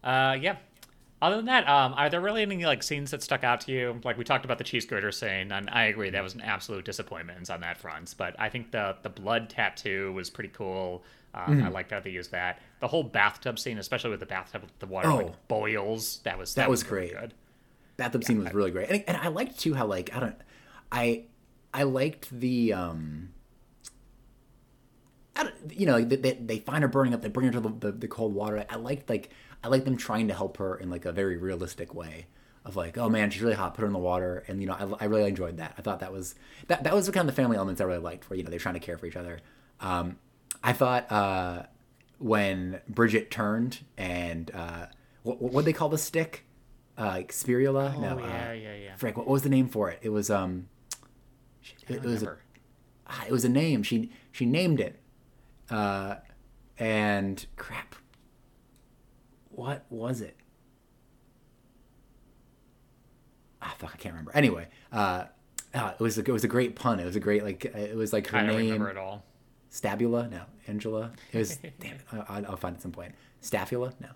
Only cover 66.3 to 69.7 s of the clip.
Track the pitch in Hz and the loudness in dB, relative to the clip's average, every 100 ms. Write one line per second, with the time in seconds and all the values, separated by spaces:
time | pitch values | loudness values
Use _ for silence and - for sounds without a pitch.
66.3 | 117 120 123 120 - 127 104 87 101 104 | 2 2 4 2 2 0 2 0 0 2
67.3 | 104 104 92 127 104 104 110 107 107 101 | 2 2 -6 -8 -6 -6 -2 0 0 2
68.3 | 120 107 107 113 110 101 95 95 101 - | 2 4 2 2 0 -2 -4 -8 -10 -16
69.3 | _ _ _ _ | _ _ _ _